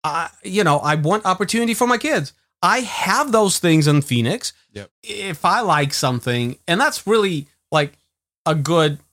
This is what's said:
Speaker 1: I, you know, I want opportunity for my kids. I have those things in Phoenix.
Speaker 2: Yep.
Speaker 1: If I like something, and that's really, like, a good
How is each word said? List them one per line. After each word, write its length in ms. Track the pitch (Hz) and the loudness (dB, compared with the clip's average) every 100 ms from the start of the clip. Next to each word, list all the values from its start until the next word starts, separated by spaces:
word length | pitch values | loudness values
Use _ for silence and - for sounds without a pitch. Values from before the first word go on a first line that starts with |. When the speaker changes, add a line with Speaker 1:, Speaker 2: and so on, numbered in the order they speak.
Speaker 1:
I, 260 | 156 160 165 _ | -4 -6 -8 _
you 220 | 202 190 180 | -6 0 2
know, 140 | 147 | 2
I 160 | 143 151 | 0 0
want 300 | 151 214 202 | 0 0 0
opportunity 480 | 185 202 226 233 | -2 -2 0 0
for 140 | - 247 | 0 0
my 100 | 240 | 0
kids. 360 | 302 269 143 _ _ _ | 0 -2 -4 _ _ _
I 180 | 175 233 | 0 2
have 500 | 233 - 185 220 294 | -2 -4 0 0 2
those 280 | 220 202 - | 2 2 2
things 280 | 175 160 151 | 2 4 4
in 140 | 147 | 2
Phoenix. 500 | 139 120 117 233 - _ _ | 2 0 0 -2 -8 _ _
Speaker 2:
Yep. 160 | 104 98 _ | -18 -18 _
Speaker 1:
If 440 | - 202 196 165 180 | -16 -10 -10 -2 0
I 160 | 214 | 0
like 320 | 208 151 139 | 2 0 0
something, 640 | - 139 123 127 120 120 - - | -2 -2 -2 -2 -2 -4 -8 -4
and 120 | 175 | 0
that's 260 | 247 - - | 0 -2 0
really, 400 | 220 196 160 143 _ _ | 0 2 -4 -10 _ _
like, 220 | 151 147 _ _ _ _ _ - | -2 -2 _ _ _ _ _ -2
a 80 | 156 | -2
good 440 | 139 170 151 147 _ | 2 2 2 -2 _